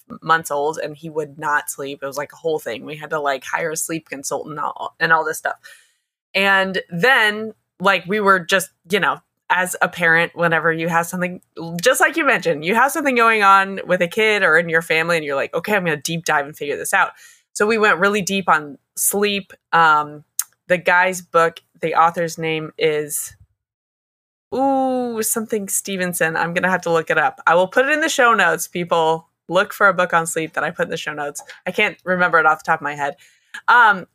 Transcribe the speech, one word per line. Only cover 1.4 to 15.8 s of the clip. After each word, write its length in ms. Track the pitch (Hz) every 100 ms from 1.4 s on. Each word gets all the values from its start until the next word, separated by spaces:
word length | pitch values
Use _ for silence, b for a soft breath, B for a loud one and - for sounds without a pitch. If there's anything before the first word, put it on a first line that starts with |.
| 151 147 -
sleep. 300 | - 139 143
It 40 | 139
was, 120 | 135
like, 140 | 143
a 60 | -
whole 200 | 165 151
thing. 280 | - 107 139
We 100 | 151
had 140 | 151
to, 100 | 160
like, 240 | 143 135
hire 280 | - 165 165
a 60 | 156
sleep 320 | - 165 -
consultant 440 | 139 - 143 -
and 60 | 151
all, 340 | 139 - - -
and 120 | 165
all 140 | 160 156
this 120 | 156
stuff. 200 | - - B B B B B _ _
And 480 | 190 196 196 190 185 -
then, 640 | 170 240 262 214 214 220 - _ -
like, 260 | 190 190 170
we 160 | 214
were 180 | 196 190
just, 320 | 160 190 180 _ -
you 100 | 202
know, 200 | 143 147 _ _ -
as 260 | 175 185 -
a 80 | 180
parent, 460 | 175 170 165 170 -
whenever 360 | 170 160 165
you 160 | 160 165
have 180 | 170 170
something, 360 | 180 180 180 _ - 165 170
just 200 | 240 285
like 140 | 320 330
you 100 | 285
mentioned, 400 | 208 165 143 160
you 100 | 226
have 160 | 277
something 240 | 330 277 240
going 280 | 226 220
on 360 | 196 196 190 196 -
with 140 | 180
a 60 | 175
kid 360 | 220 220 208
or 140 | 180 160
in 100 | 170
your 120 | 165
family, 340 | 165 160 165 165
and 100 | 147
you're 120 | 135
like, 160 | 117
"Okay, 200 | 170 180
I'm 120 | 208